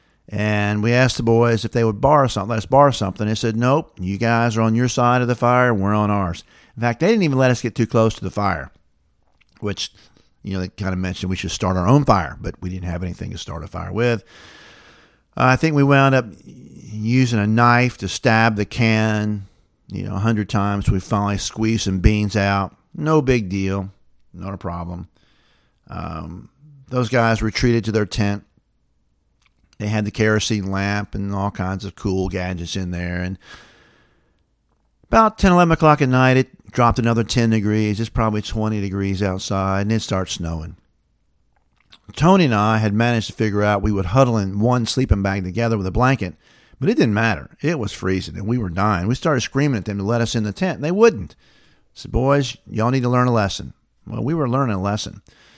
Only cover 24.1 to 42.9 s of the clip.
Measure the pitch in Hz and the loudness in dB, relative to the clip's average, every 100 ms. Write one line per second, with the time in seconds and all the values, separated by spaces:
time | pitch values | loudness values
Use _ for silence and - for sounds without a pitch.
24.1 | _ _ 85 92 95 92 87 87 87 85 | _ _ -14 -12 -10 -10 -8 -10 -10 -14
25.1 | _ _ _ _ _ _ _ _ 90 82 | _ _ _ _ _ _ _ _ -12 -10
26.1 | 80 80 87 - _ 151 - - 127 117 | -10 -12 -16 -18 _ -20 -20 -8 -4 0
27.1 | 123 113 110 110 - 123 117 107 107 101 | 2 2 2 -2 0 2 2 0 -2 -2
28.1 | - 104 101 - _ _ _ _ _ _ | 0 -2 -2 -10 _ _ _ _ _ _
29.1 | _ _ _ _ _ _ _ 104 107 104 | _ _ _ _ _ _ _ -4 -2 -2
30.1 | - 110 110 - 107 95 98 98 104 104 | 0 2 2 0 -2 -2 -4 -2 -4 -6
31.1 | 101 98 98 101 - 92 95 95 - 104 | -8 -6 -4 -4 -4 -6 -4 -8 -6 -4
32.1 | 95 92 92 90 92 85 101 92 87 87 | -2 -2 -4 -6 -6 -6 -6 -6 -6 -6
33.1 | 87 90 95 - - - _ _ _ _ | -6 -6 -8 -14 -20 -20 _ _ _ _
34.1 | _ _ _ _ _ _ _ _ _ _ | _ _ _ _ _ _ _ _ _ _
35.1 | 226 220 - 196 180 175 160 156 147 139 | 4 4 4 4 6 4 4 4 4 4
36.1 | 127 131 127 131 - - - 120 113 117 | 4 4 4 2 -6 -10 2 2 4 2
37.1 | 117 107 123 117 110 104 107 107 101 113 | 0 0 0 2 2 2 0 0 -2 -4
38.1 | - 110 107 - 110 107 107 98 98 98 | -2 -2 -2 -6 -4 -4 -4 -4 -4 -2
39.1 | 92 98 95 - 98 95 95 101 113 - | 0 -2 -2 -4 -2 -2 -2 0 -2 -2
40.1 | 95 92 - 85 82 80 - _ _ _ | -4 -4 -6 -6 -6 -10 -16 _ _ _
41.1 | _ _ _ _ _ _ _ _ - - | _ _ _ _ _ _ _ _ -20 -18
42.1 | - 156 196 160 107 107 110 107 | 0 4 6 6 4 2 2 2